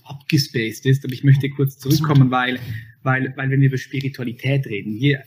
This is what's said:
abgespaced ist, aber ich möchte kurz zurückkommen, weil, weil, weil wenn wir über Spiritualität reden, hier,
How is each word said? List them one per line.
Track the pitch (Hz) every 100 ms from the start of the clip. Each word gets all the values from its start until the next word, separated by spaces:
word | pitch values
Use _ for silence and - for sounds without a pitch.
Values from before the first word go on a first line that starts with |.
abgespaced | - 139 - 147 - 123 110 110 131
ist, | 135
aber | 131
ich | 123
möchte | 139 135 139
kurz | 139 139 -
zurückkommen, | 135 156 151 143 131
weil, | 127 123 123 - - - _
weil, | 131 131 135 139
weil | 135
wenn | 135
wir | 135
über | 131
Spiritualität | - 135 135 135 123 117 135 139 131
reden, | 104 101 107
hier, | 139 143